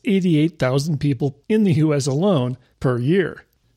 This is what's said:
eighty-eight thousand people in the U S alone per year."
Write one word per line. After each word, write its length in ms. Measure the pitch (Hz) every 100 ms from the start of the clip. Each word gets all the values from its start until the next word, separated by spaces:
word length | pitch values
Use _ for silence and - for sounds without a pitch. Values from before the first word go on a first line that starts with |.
| 254
eighty-eight 520 | 196 180 151 160 -
thousand 420 | 127 139 151 147
people 380 | 147 127 143 - -
in 180 | 220 202
the 80 |
U 200 | 151 156
S 140 | 143 131
alone 500 | 139 202 156 123 123 _ -
per 180 | 135 120
year." 460 | 127 190 165 - - _ _